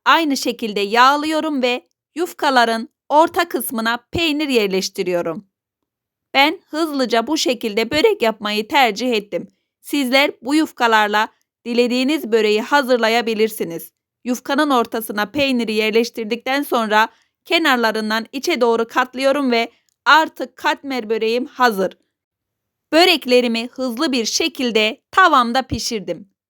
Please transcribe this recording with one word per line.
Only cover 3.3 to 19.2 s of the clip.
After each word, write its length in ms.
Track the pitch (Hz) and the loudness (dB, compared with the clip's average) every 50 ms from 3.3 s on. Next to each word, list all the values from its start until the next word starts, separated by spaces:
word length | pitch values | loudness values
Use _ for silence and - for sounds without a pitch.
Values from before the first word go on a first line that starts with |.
| 339 349 339 339 | 2 -2 -4 -2
kısmına 500 | - - - - 269 226 220 226 233 240 _ _ | -4 -6 -6 -6 -6 -4 -4 -4 -4 -4 _ _
peynir 380 | - 349 339 320 294 294 311 277 | -6 -2 -2 -2 -2 -2 -2 0
yerleştiriyorum. 1000 | 262 226 208 196 185 185 190 - - - 190 180 180 170 165 170 160 208 - _ _ _ _ _ _ _ _ _ _ _ _ _ _ _ _ _ - | 0 2 2 2 0 -2 -4 -4 -6 -6 -4 -2 -2 -2 -2 -4 -8 -10 -12 _ _ _ _ _ _ _ _ _ _ _ _ _ _ _ _ _ 0
Ben 260 | 269 277 302 370 370 _ _ | 2 2 2 0 -4 _ _
hızlıca 580 | - 302 339 311 285 269 262 208 233 226 233 262 | -6 -4 -4 -2 -2 -2 -2 0 0 0 0 -2
bu 100 | 320 302 | -2 -2
şekilde 540 | - 330 254 233 - 220 202 226 226 226 | -2 -2 -2 -2 -4 -4 -2 -2 -2 -2
börek 300 | 302 302 320 453 403 - | 0 2 2 2 2 2
yapmayı 460 | 233 226 220 - 208 208 208 208 214 - | 0 -2 -2 -2 -6 -4 -4 -4 -4 0
tercih 440 | 320 285 262 226 208 - 247 254 | 2 2 2 2 0 -2 -4 -2
ettim. 360 | 233 214 208 - - 170 - - _ _ _ _ _ _ | -2 -4 -4 -6 -8 -10 -10 -12 _ _ _ _ _ _
Sizler 500 | _ - - 285 277 247 254 269 285 302 - _ | _ -6 -4 -2 0 0 2 2 2 0 -2 _
bu 140 | - 247 285 | -6 -2 0
yufkalarla 720 | 311 311 - - - 247 226 220 214 214 208 208 208 220 - _ _ _ _ _ _ - | 0 0 0 -2 0 0 2 4 4 2 2 0 0 -2 -2 _ _ _ _ _ _ -8
dilediğiniz 640 | 233 240 233 247 240 247 254 262 269 311 311 285 220 | -2 0 0 2 2 2 0 0 0 -2 -2 -2 0
böreği 300 | 226 226 214 208 214 214 | 0 2 2 2 2 0
hazırlayabilirsiniz. 1300 | 226 - 285 285 269 233 254 240 226 220 226 240 226 226 220 208 220 220 220 - 220 165 165 160 - - _ _ _ _ _ _ - | 0 0 0 0 2 2 2 2 2 2 0 0 0 0 0 0 0 -2 -2 -4 -8 -8 -8 -10 -14 -16 _ _ _ _ _ _ -8
Yufkanın 460 | 240 247 - - - 277 269 302 294 | -6 -6 -6 -4 -4 -2 0 0 2
ortasına 560 | 269 240 226 - - 226 220 - 214 208 208 | 2 0 0 0 -4 -8 -8 -6 -6 -6 -6
peyniri 480 | 202 - 294 277 269 254 240 233 214 214 | -4 -2 -2 0 0 0 0 -2 -2 -2
yerleştirdikten 880 | 214 220 220 208 226 233 233 - 240 226 208 240 233 - 262 269 285 285 | -2 0 0 2 0 0 0 -2 -8 -6 -6 -6 -6 -4 -4 -4 -4 -2
sonra 460 | - 285 240 226 208 214 214 220 220 _ _ _ _ _ _ _ - | -2 -2 -2 0 2 2 2 2 2 _ _ _ _ _ _ _ -2
kenarlarından 760 | 339 339 330 294 262 240 226 220 208 220 214 214 220 226 220 - | 0 0 2 2 2 2 2 0 -2 -2 -4 -4 -4 -4 -4 -6
içe 300 | - 277 - 359 330 247 | -10 -8 -4 -4 -2 0
doğru 260 | 240 233 226 226 233 226 | 2 2 2 0 -2 -2
katlıyorum 640 | - 311 254 - - 254 | -2 -2 -2 -2 -2 -2